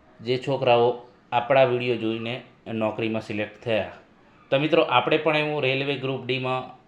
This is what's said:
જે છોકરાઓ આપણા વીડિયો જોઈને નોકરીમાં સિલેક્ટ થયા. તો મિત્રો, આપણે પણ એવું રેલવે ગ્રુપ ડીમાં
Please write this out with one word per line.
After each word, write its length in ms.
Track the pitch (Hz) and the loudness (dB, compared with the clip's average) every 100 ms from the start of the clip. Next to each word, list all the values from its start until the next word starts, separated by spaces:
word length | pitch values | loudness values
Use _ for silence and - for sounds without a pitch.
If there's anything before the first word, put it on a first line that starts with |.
| _ _ | _ _
જે 180 | 113 127 | -4 -2
છોકરાઓ 640 | 139 131 131 120 120 123 - _ _ | 0 0 4 6 4 2 -8 _ _
આપણા 320 | 120 117 135 | -2 2 4
વીડિયો 320 | 131 123 123 117 | 4 2 0 -2
જોઈને 460 | 110 113 113 127 - _ - | -2 -4 -6 -8 -12 _ -10
નોકરીમાં 560 | 113 110 107 113 110 | -2 -2 -2 -4 -4
સિલેક્ટ 400 | 110 104 104 - | -6 -6 -6 -8
થયા. 300 | - 107 87 - - _ _ _ _ | -2 -2 -2 -10 -20 _ _ _ _
તો 80 | 139 | 0
મિત્રો, 240 | 151 165 | 2 2
આપણે 340 | - 123 123 151 | 4 2 2 0
પણ 200 | 156 151 | 2 0
એવું 260 | 151 151 | -2 -2
રેલવે 340 | 131 135 135 135 | -2 -2 -2 -4
ગ્રુપ 300 | 131 131 120 | -4 -6 -4
ડીમાં 520 | 131 127 127 127 - | -4 -4 -6 -8 -16